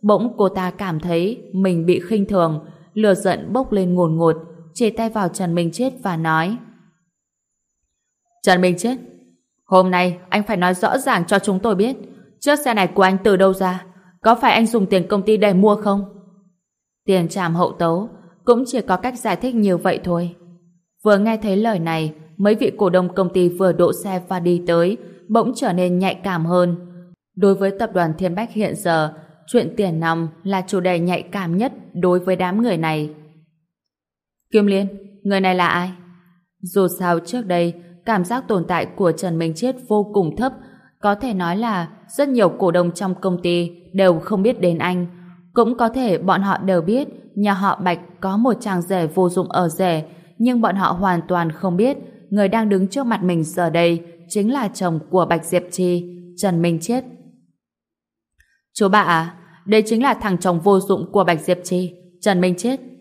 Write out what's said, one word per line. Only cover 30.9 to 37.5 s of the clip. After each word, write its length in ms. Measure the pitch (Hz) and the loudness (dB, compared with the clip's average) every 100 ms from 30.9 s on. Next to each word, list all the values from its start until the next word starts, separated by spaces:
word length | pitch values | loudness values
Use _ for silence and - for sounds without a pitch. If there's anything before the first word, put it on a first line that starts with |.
| 175 | 0
nhạy 240 | 175 180 | 0 -2
cảm 340 | - 202 180 175 | -6 -8 -4 -2
nhất 160 | 247 - - | -2 -6 -14
đối 240 | - 180 180 | -2 2 2
với 180 | 180 185 | 2 -2
đám 260 | 180 196 | 0 0
người 140 | 240 175 | 0 0
này. 380 | 160 156 151 - - _ _ _ _ _ _ _ _ _ _ _ _ | -2 -2 -4 -10 -20 _ _ _ _ _ _ _ _ _ _ _ _
"Kim 140 | 220 202 | 2 2
Liên, 220 | 190 196 - - - | 2 -2 -8 -20 -10
người 180 | 202 196 | -2 0
này 140 | 190 | 2
là 140 | 180 175 | 2 2
ai?" 240 | 175 180 185 - - _ _ _ _ | 0 -2 -10 -20 -20 _ _ _ _
Dù 260 | 180 202 185 180 | -4 0 0 0
sao 200 | 180 170 | 0 0
trước 280 | 175 247 | -2 -8
đây, 280 | 208 | -2